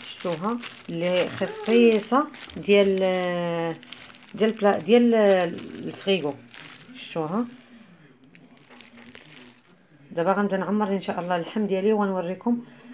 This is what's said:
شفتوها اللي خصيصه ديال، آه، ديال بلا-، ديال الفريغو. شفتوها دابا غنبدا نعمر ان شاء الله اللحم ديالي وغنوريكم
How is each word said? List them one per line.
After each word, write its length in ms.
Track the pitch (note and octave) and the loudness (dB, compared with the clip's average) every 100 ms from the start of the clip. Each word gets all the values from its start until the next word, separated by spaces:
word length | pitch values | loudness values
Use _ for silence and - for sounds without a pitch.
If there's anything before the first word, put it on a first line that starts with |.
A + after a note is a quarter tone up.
| - | -14
شفتوها 500 | - F3+ D#3+ G3 A#3+ - - - | -10 -6 -4 -4 -6 -8 -16 -10
اللي 400 | E3 F3 F3+ E3 | -4 0 0 0
خصيصه 1000 | - F#3+ - - A#3 A#3 A3 - C4 D4+ - - F3+ | -2 -6 -6 2 6 8 6 2 0 0 -6 -14 -8
ديال، 420 | D#3+ G3+ G3 F#3+ | 4 6 6 4
آه، 760 | F#3+ F#3 F3+ F3 F3 E3+ E3+ E3 - - - - - | 2 0 -2 -2 -2 -2 -4 -6 -12 -20 -20 -20 -18
ديال 180 | G3+ A3 | -2 -2
بلا-، 320 | A3 G3+ G3+ | 2 2 2
ديال 300 | D#3+ A#3+ A#3+ | 2 4 4
الفريغو. 1200 | A3+ G#3 F#3+ F3 - - - - - G3 F#3+ C#3+ C#3 - - - - - | 4 6 4 2 -4 -12 -12 -12 -8 -2 0 -2 -8 -14 -20 -20 -20 -20
شفتوها 500 | - - E3 D#3 G3 A#3+ - - - - - - _ - - - - - - - A#3+ - - - - - - _ _ _ _ - | -20 -10 -6 -4 -4 -6 -10 -20 -20 -20 -20 -20 _ -20 -20 -20 -20 -20 -20 -20 -20 -20 -20 -20 -20 -20 -20 _ _ _ _ -10
دابا 220 | E3+ E3+ | -2 0
غنبدا 240 | G3 G3+ F#3+ | 2 0 -2
نعمر 320 | F3 G#3 G3+ | -2 -2 0
ان 120 | G3 | -2
شاء 200 | F3 F#3 | -4 -6
الله 160 | F3 F3+ | -2 -2
اللحم 300 | E3+ A3 G3+ | -2 -4 -2
ديالي 260 | F#3+ G3+ | 0 2
وغنوريكم 720 | G#3+ G3 F#3 F3 F#3 A#3+ A#3+ - - - | 2 0 -2 -4 -6 -2 -4 -4 -20 -20